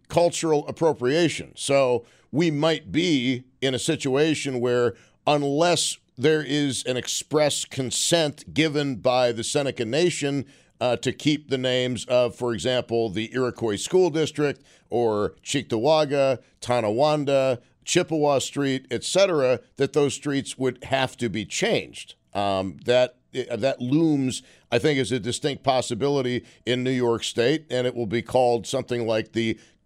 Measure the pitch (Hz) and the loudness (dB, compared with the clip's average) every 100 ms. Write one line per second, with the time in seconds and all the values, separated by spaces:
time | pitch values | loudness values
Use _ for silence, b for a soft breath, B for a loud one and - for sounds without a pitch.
0 | - - 170 - 160 147 143 - 160 143 | -4 2 2 2 0 0 -2 0 0 2
1 | 123 156 165 - 147 - - 139 131 120 | 0 2 2 0 -10 -8 0 2 2 0
2 | - b b 127 170 147 160 156 98 156 | -4 b b -2 0 2 0 0 -2 -2
3 | 180 143 123 127 - - 135 127 - 151 | 2 2 0 -2 -6 -6 -4 -2 -2 -2
4 | 135 131 160 151 143 127 123 123 120 - | 0 0 2 0 -2 -2 0 2 0 -2
5 | b b - 147 143 143 175 160 - - | b b 0 0 2 2 2 2 -2 -6
6 | _ - 135 156 139 147 143 117 - 127 | _ 0 2 2 0 -2 -2 -2 -4 -4
7 | 117 - - 156 147 - - - 127 - | -4 -6 -2 0 2 0 -6 -6 -4 -2
8 | - 170 151 - - 78 160 147 139 120 | 0 2 0 -4 -8 0 0 0 -2 -2
9 | 127 123 123 110 107 147 139 - 110 139 | 0 2 2 0 -2 -2 -2 -4 -2 0
10 | 180 - 143 139 - b b - 123 120 | 0 0 -4 -4 -6 b b -4 -2 0
11 | 135 - 147 151 151 135 127 127 127 117 | -2 -2 0 0 0 -4 0 0 0 -4
12 | - 123 120 - 123 110 120 127 117 117 | 0 2 2 -2 -4 -2 -2 -2 0 -2
13 | 113 90 110 127 123 - 117 101 - 185 | -2 -2 -4 -2 -2 -2 -4 -4 0 2
14 | 180 156 151 - 147 - b b b 117 | 2 2 -2 -2 -2 -4 b b b -2
15 | 117 104 101 - - 147 - 113 131 156 | 0 0 -2 -4 -6 -4 -2 -2 2 2
16 | 147 139 135 123 b b - 123 110 110 | 2 2 0 0 b b -2 0 0 2
17 | 151 151 143 135 131 120 b b - 175 | 2 2 2 2 2 -2 b b -2 0
18 | 175 160 147 139 - 139 139 131 - 117 | 0 0 2 2 0 -4 -2 -2 -4 -6
19 | - 180 196 156 127 123 b - 139 151 | -2 2 4 4 2 0 b -4 -2 0
20 | 143 - 147 139 - - 131 123 - 135 | 0 -2 -4 -4 -4 -4 -4 -4 -4 -2
21 | 131 - 120 104 101 - 208 170 67 - | -2 -4 -4 -4 -6 -4 -2 -2 -4 -14
22 | - - _ 98 101 95 95 71 117 123 | -20 -20 _ -4 -2 0 -2 -6 0 2
23 | 127 - _ 135 120 117 131 131 123 147 | 2 -2 _ -10 -6 -2 -2 -2 0 2
24 | 165 147 131 - - b b 120 151 139 | 2 2 0 -4 -10 b b 0 2 2
25 | 110 123 104 - 151 131 - 131 - 110 | 0 -2 -2 -4 -4 -4 0 0 0 -2
26 | 139 143 123 123 - B - 127 127 127 | 0 0 0 -4 -6 B -2 0 0 0
27 | 120 113 - - 117 156 - 123 123 120 | 2 0 -2 0 2 2 -2 -2 -2 -2
28 | 113 117 110 127 123 120 92 131 120 120 | -2 -2 0 2 4 2 -2 -4 -4 -4
29 | 113 110 113 113 113 107 b b | 0 -2 -2 -2 -2 -2 b b